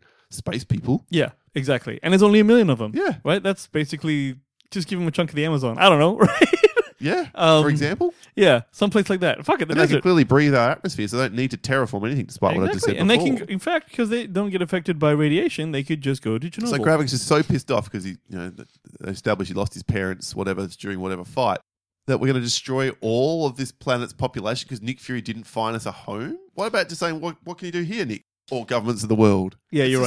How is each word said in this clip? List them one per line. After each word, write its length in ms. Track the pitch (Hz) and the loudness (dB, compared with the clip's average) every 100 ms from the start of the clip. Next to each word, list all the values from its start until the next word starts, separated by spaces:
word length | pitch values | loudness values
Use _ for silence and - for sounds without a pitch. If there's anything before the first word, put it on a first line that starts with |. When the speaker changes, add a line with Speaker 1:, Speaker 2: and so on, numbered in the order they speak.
| _ _ _ | _ _ _
Speaker 1:
space 320 | - - 117 | -12 -8 -6
people. 420 | - - - 139 - | -4 -4 -2 -2 -2
Speaker 2:
Yeah, 220 | 165 127 - _ 139 | -2 -2 -4 _ -6
exactly. 440 | 131 127 - 113 | -2 -2 -4 -6
And 100 | 160 | 2
there's 100 | 190 | 4
only 160 | 208 208 | 6 6
a 40 | 214 | 6
million 240 | 240 190 | 6 4
of 80 | 117 | 2
them. 120 | 107 294 | -2 -2
Speaker 1:
Yeah. 220 | 392 170 - | -2 -2 -2
Speaker 2:
Right? 160 | 190 | -2
That's 240 | 190 190 - | -2 -4 -4
basically, 680 | 151 147 156 160 151 135 131 _ _ _ | -4 -4 -6 -4 -2 -4 -8 _ _ _
just 160 | 202 156 | -8 -6
give 120 | 185 | -4
them 80 | 170 | -2
a 40 | |
chunk 180 | 165 165 | -2 -2
of 40 | 147 | -2
the 100 | 156 | -2
Amazon. 320 | 147 127 113 | 0 -2 4
I 120 | 190 | 6
don't 100 | 151 | 6
know, 180 | 160 226 | 4 4
<laughs> 80 | 220 | 4
right? 220 | - - 494 453 - - - | 6 2 6 4 4 -4 -4
Speaker 1:
Yeah, 300 | 147 359 320 - | -4 -2 -4 0
Speaker 2:
Um, 260 | 165 156 | 4 6
Speaker 1:
for 60 | 147 | 4
example. 440 | 147 147 214 349 - - - | 2 0 0 -4 -4 -8 4
Speaker 2:
Yeah, 260 | 185 120 - | 6 4 2
someplace 380 | - 202 214 190 | -2 0 2 0
like 100 | 190 | 0
that. 260 | 175 - 147 | 0 0 -2
Fuck 160 | 349 | -2
it, 40 | 160 | 0
the 60 | |
Speaker 1:
And 60 | 156 | 2
they 40 | |
Speaker 2:
desert. 120 | 151 170 | 4 4
Speaker 1:
can 40 | |
clearly 220 | 180 175 | 4 4
breathe 320 | 127 135 147 135 | 6 4 4 4
our 160 | 117 | 2
atmosphere, 360 | - 190 - 104 | 0 -4 -6 -4
so 80 | 117 | -2
they 60 | 131 | -2
don't 80 | 110 | -2
need 160 | 131 | -4
to 60 | - | -4
terraform 480 | - 135 117 101 110 | -2 0 0 -2 -4
anything, 180 | 139 - | -4 -6
despite 300 | - 95 92 | -2 0 2
what 80 | |
I 40 | 92 | 0
just 100 | - 466 | 0 -2
Speaker 2:
Exactly. 60 | - | 0
Speaker 1:
said 60 | |
Speaker 2:
And 80 | 190 | 2
they 80 | 233 | 2
Speaker 1:
before. 200 | - 247 | 2 -2
Speaker 2:
can, 100 | - | -4
in 100 | 190 | -8
fact, 320 | - 339 - | -4 -4 -4
'cause 160 | - 220 | -4 -2
they 160 | 240 220 | -2 -4
don't 220 | 185 202 | -4 -2
get 120 | 185 | -2
affected 360 | 175 185 165 160 | -2 -2 -2 0
by 140 | 151 | 2
radiation, 600 | 147 151 156 339 - 160 | 4 2 2 0 -2 -4
they 120 | 139 | -4
could 180 | 139 160 | -4 -4
just 200 | 135 135 | -4 -4
go 160 | 110 110 | -2 -4
to 100 | 165 | -4
Chernobyl. 200 | 190 220 | -6 -4
Speaker 1:
So 80 | 139 | -2
Gravik's 320 | 135 160 139 | 2 2 2
just 160 | 127 - | -2 2
so 160 | 151 | 2
pissed 260 | 160 135 - | 2 0 0
off 220 | 120 98 | -2 -2
'cause 140 | 104 95 | -6 -8
he, 60 | 87 - | -12 -12
you 80 | 98 | -10
know, 120 | 90 | -10
th-, 180 | 87 - _ _ - | -12 -20 _ _ -16
they 100 | - | -12
established 380 | 95 113 98 95 | -6 -2 -2 -2
he 40 | |
lost 200 | 92 104 | -4 -6
his 100 | - | -6
parents, 500 | - 104 95 92 - 104 | -4 -2 -4 -6 -10 -6
whatever, 320 | 98 92 95 | -6 -4 -8
during 320 | - 98 95 | -10 -10 -8
whatever 240 | 95 92 87 | -6 -8 -8
fight, 340 | - 117 92 - _ _ _ - | -2 -2 -2 -6 _ _ _ -4
that 120 | - | -2
we're 80 | 131 | 0
gonna 120 | 131 | -2
destroy 520 | 120 - - 131 135 - | -2 -4 -4 -4 -4 -4
all 440 | 110 117 143 165 147 | -2 0 0 0 -2
of 120 | 127 | -4
this 160 | 131 | -10
planet's 400 | - - 123 120 | -6 -2 -2 -4
population 540 | - 127 120 101 123 - | -6 -6 -4 -4 -4 -8
'cause 120 | 117 | -10
Nick 180 | 110 131 | -8 -10
Fury 200 | - 127 | -8 -8
didn't 220 | 123 113 107 | -8 -10 -10
find 300 | 113 110 113 | -4 -4 -4
us 100 | 107 | -8
a 60 | |
home? 460 | - - 104 139 359 - | -10 -10 -10 -8 -12 -12
What 140 | - 214 | -8 -4
about 200 | 220 175 | -2 -4
just 140 | 170 | -4
saying, 180 | 170 160 | -6 -4
"What, 160 | 170 160 | -8 -10
what 140 | - 170 | -14 -12
can 80 | 180 | -8
you 60 | |
do 80 | 175 | -6
here, 220 | 170 226 147 | -4 -4 -6
Nick? 160 | 107 _ _ - | -8 _ _ -8
All 120 | 131 | -8
governments 400 | 110 120 110 113 | -2 -2 -2 -2
of 60 | 110 | 0
the 60 | 107 | 4
world." 420 | 107 98 95 - _ | 6 4 0 -8 _
Speaker 2:
Yeah, 140 | 151 | -2
you're 180 | 131 131 | 2 2